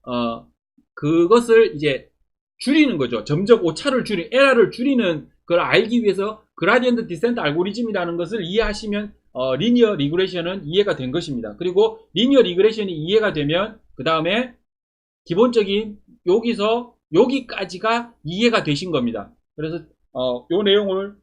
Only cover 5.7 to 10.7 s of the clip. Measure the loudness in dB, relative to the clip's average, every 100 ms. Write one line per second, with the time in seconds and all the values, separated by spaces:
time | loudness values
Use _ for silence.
5.7 | 2 2 0 0 0 -4 -8 _ -4 0
6.7 | 2 2 -2 -4 -4 -2 -2 -2 -2 -4
7.7 | -4 -4 -4 -4 -6 -6 -6 -2 -2 -2
8.7 | -4 -6 -6 -8 _ _ -6 -2 0 2
9.7 | 4 4 2 -2 0 -2 -4 -6 -8 -2